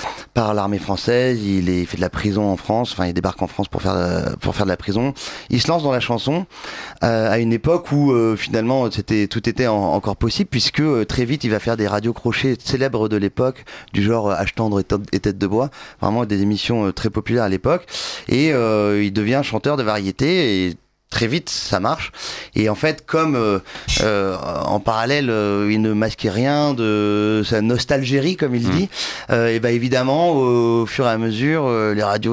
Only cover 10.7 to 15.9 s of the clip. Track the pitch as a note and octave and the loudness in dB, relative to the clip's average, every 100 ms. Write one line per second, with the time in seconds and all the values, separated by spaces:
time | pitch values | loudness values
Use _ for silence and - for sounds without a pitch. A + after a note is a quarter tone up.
10.7 | - D#3 B2 G#2+ - A#2+ D3 A#2 G#2+ A#2 | 0 2 2 0 0 0 0 0 0 0
11.7 | A#2 G2+ G#2 A2+ A#2 A#2+ A2 C3+ A#2 - | 0 0 0 0 -2 -2 0 0 -2 -2
12.7 | C3 C3 A2+ A2 G#2+ G2 - B2+ B2+ - | 0 0 0 0 2 0 0 -2 -2 -18
13.7 | - - G#2 G2+ A#2 G#2 F2 G2 - A2 | -20 -6 0 2 2 0 0 -2 -2 0
14.7 | G2+ F#2+ G2+ G2 F#2+ A2 G2 G2 G#2+ C#3 | 0 0 -2 0 -2 -2 0 0 0 -2
15.7 | - - | -6 -20